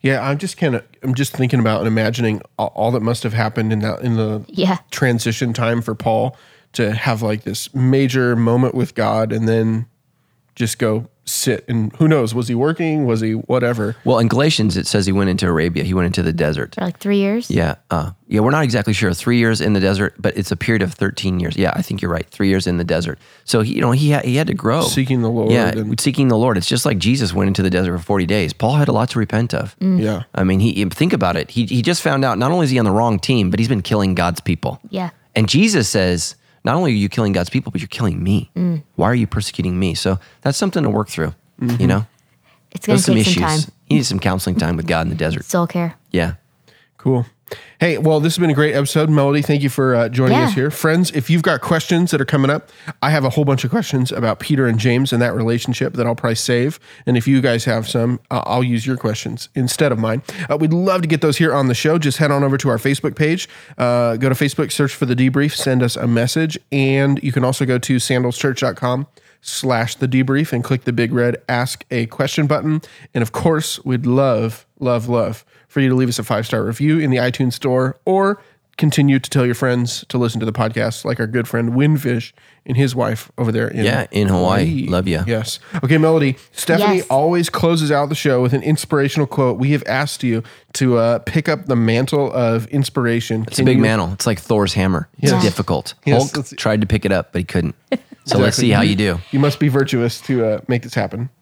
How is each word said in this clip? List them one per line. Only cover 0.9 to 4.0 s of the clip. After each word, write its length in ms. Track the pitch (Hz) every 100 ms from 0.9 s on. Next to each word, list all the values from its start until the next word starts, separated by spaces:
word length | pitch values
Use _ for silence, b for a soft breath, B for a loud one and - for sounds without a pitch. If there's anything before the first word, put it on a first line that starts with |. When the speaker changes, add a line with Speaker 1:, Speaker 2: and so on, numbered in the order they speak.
| _
Speaker 1:
I'm 120 | 135
just 180 | 127 139
thinking 260 | - 127 127
about 200 | 113 107
and 80 | 107
imagining 520 | 110 110 117 113 107 - -
all, 140 | 104
all 160 | - 107
that 80 | 123
must 200 | 113 117
have 100 | 120
happened 400 | 113 107 107 110
in 80 | 110
that, 200 | 107 -